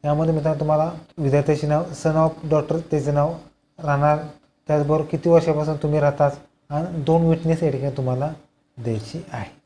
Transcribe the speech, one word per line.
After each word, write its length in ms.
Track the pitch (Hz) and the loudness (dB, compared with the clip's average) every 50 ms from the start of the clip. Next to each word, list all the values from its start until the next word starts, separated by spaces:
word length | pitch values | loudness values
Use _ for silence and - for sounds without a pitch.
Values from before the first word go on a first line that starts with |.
| - | 0
यामध्ये 300 | 147 147 151 160 160 160 | 0 0 2 2 0 0
मित्रांनो 260 | 156 147 160 156 147 | 0 0 0 -2 0
तुम्हाला 300 | 151 151 156 151 156 165 175 - - _ - - | 0 0 2 2 0 -2 -4 -10 -18 _ -8 -2
विद्यार्थ्याचे 480 | 151 139 135 147 143 160 151 147 151 | 0 2 2 2 4 2 0 0 0
नाव, 180 | 147 151 151 170 - - - - | 0 0 0 0 -4 -10 -4 -2
son 100 | 160 156 | 0 2
of 360 | 160 160 160 156 - - 151 | 4 2 2 0 -4 -2 0
daughter 280 | 156 151 151 - 160 165 160 - | 0 0 2 0 -4 -4 -2 -2
त्याचं 240 | - 151 131 147 143 | -2 -2 0 0 0
नाव 180 | 147 143 160 170 165 - - _ _ _ _ _ - | 0 0 0 -2 -8 -14 -20 _ _ _ _ _ -8
राहणार, 400 | 160 147 143 139 147 151 151 151 151 - - _ _ _ _ _ _ - | -4 -2 0 2 4 2 2 0 -2 -12 -16 _ _ _ _ _ _ -2
त्याचबरोबर 360 | 151 151 147 143 156 156 151 | 0 0 2 2 0 0 0
किती 240 | - - 151 - 170 | -2 -4 -2 2 4
वर्षापासून 480 | 170 165 165 165 151 151 151 156 151 | 4 4 4 2 -2 0 -2 -4 -4
तुम्ही 240 | 147 - 151 147 151 | -2 -2 0 2 2
राहतात 300 | 143 143 139 - 147 143 143 - - _ _ _ _ _ | 2 2 2 2 0 0 0 -4 -16 _ _ _ _ _
आणि 320 | 143 151 165 180 170 160 | -6 -6 -4 -4 -6 -4
दोन 240 | 139 160 160 170 165 | 0 2 2 4 4
विटनेस 360 | 165 165 165 165 160 165 160 | 4 2 2 2 -2 0 2
या 80 | 170 156 | 0 -2
ठिकाणी 260 | 135 127 135 139 127 | 0 0 -4 -4 -4
तुम्हाला 360 | 139 131 127 127 127 139 156 160 - - _ _ _ _ _ _ - | -2 -2 -2 -2 -2 -2 -4 -6 -10 -18 _ _ _ _ _ _ -8
द्यायची 460 | 113 117 113 107 - - - 170 165 - | -6 -4 -4 -4 -6 -8 -12 -14 -12 -10
आहे. 180 | - 117 101 - - _ _ | -10 -10 -10 -12 -14 _ _